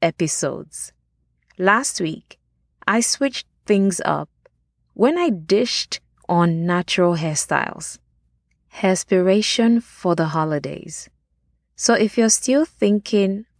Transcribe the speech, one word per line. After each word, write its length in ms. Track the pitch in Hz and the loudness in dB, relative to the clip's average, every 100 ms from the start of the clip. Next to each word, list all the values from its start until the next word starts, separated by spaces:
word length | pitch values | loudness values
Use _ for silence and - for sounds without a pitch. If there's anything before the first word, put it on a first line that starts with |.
episodes, 880 | 165 - 160 - 143 123 - - - _ _ _ _ _ _ - | -2 -2 -4 -2 -4 -6 -12 -14 -16 _ _ _ _ _ _ -2
last 440 | 185 214 277 - | 2 2 2 -4
week 380 | 165 160 - - _ _ _ _ - | -4 -6 -14 -20 _ _ _ _ 0
I 140 | 214 | 0
switched 460 | 240 - 277 - - _ - | 0 0 -2 -4 -14 _ 0
things 360 | 202 196 180 | 2 2 0
up 260 | - 147 151 _ _ _ _ _ _ | -2 -4 -6 _ _ _ _ _ _
when 240 | - 233 349 | 0 0 2
I 120 | 349 | 0
dished 720 | 190 160 202 240 - - - _ _ - | -2 0 0 0 -4 -6 -12 _ _ -2
on 380 | 175 170 165 170 | 2 2 2 0
natural 520 | 175 175 - 175 170 | -2 -2 2 2 2
hairstyles. 840 | 160 151 - 147 - - - - _ _ _ _ _ _ _ | -2 -4 -2 -2 -2 -8 -14 -16 _ _ _ _ _ _ _
Hairspiration 1120 | - 196 185 - 185 180 202 214 - 233 233 | -4 0 0 0 2 4 2 2 2 4 2
for 340 | - - 180 170 | 0 -6 -2 0
the 120 | 160 | 0
holidays. 840 | 160 156 151 139 147 - 156 - _ _ _ _ _ _ - | -2 -2 -2 -4 -10 -12 -16 -18 _ _ _ _ _ _ -6
So 180 | - | 0
if 240 | 233 214 - | 2 2 2
you're 120 | 226 | 2
still 360 | - - 269 320 | 2 0 0 0
thinking 800 | - 208 208 - 208 190 196 220 | 0 0 0 0 0 0 -2 -10